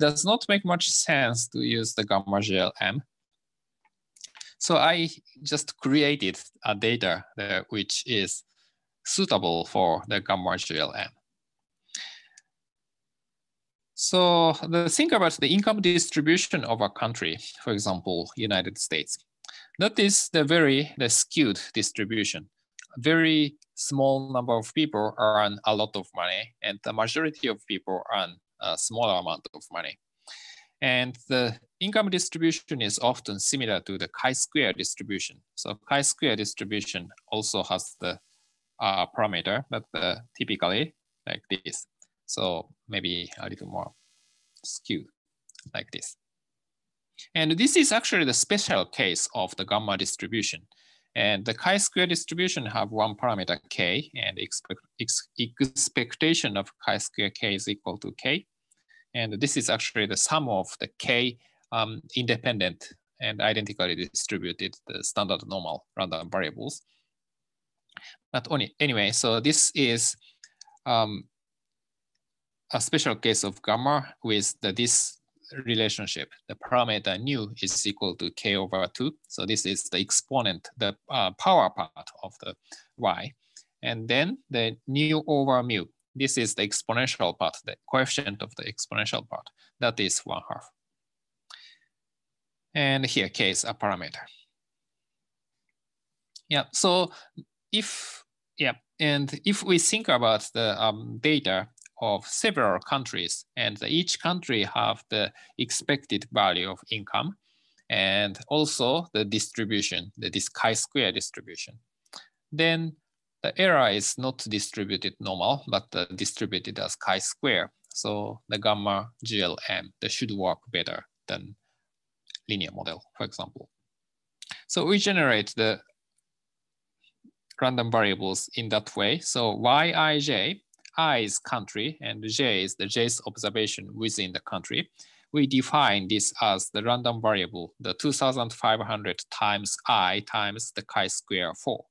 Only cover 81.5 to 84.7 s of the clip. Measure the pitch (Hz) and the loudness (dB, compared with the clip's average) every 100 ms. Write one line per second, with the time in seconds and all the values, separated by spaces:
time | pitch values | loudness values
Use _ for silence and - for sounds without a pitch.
81.5 | 175 92 - 85 - - - 95 - 95 | 6 6 0 -8 -10 -20 -16 -16 -12 -14
82.5 | - _ - _ - 104 87 113 _ _ | -14 _ -20 _ -2 -2 -2 -6 _ _
83.5 | - _ _ 123 113 113 127 175 262 - | -20 _ _ -6 -4 2 2 2 -2 -4
84.5 | 123 113 | -2 -2